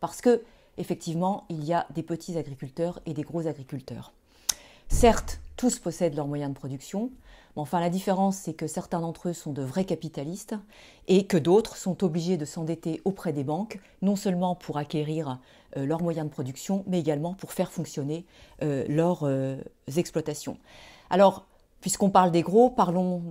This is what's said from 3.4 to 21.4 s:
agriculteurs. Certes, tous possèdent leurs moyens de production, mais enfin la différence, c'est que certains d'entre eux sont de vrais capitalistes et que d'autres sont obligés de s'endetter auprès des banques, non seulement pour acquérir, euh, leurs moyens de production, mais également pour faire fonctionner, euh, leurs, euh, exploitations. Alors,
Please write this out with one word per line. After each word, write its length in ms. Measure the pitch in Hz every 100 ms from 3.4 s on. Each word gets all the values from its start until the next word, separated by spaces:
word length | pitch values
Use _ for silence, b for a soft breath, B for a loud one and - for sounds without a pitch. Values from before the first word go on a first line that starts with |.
| 160
agriculteurs. 640 | 139 131 135 - 113 - _ _ B B B B B B
Certes, 520 | - 233 214 - - - -
tous 220 | 247 -
possèdent 360 | 175 160 175
leurs 120 | 147 143
moyens 260 | 147 143
de 60 | 135
production, 520 | 139 135 - 196 254 262 B B B -
mais 60 |
enfin 180 | 147 175
la 80 | 170
différence, 480 | 185 196 190 196 190
c'est 160 | -
que 140 | 156 160
certains 340 | 180 - 175
d'entre 300 | 165 156 175
eux 20 |
sont 220 | 170 156
de 80 | 139
vrais 240 | 131 185 190
capitalistes 720 | 240 156 156 139 190 - 214 - B B B -
et 180 | 185 190
que 120 | 175
d'autres 380 | 143 202 226 -
sont 280 | 190 170
obligés 320 | 185 165 170 180
de 80 |
s'endetter 560 | 147 170 160 165 165 156 202
auprès 260 | 190 175
des 120 | 147
banques, 360 | 139 156 220 190 b b
non 120 | 190
seulement 400 | 202 202 180 185
pour 220 | 175 - 147
acquérir, 600 | 147 156 147 156 139 127 b b b 143
euh, 80 | 139
leurs 160 | 160
moyens 240 | 170 165 151
de 60 |
production, 520 | - 131 - - 196 190
mais 140 | 180
également 320 | 151 147 165
pour 220 | 190 -
faire 180 | - 175
fonctionner, 540 | - 151 - 139 165 - B B B
euh, 220 | 151 139 -
leurs, 320 | 147 170 175
euh, 340 | 143 135 135 135 - _ - 139
exploitations. 600 | 170 165 156 151 - - B B B B B
Alors, 380 | 185 196 190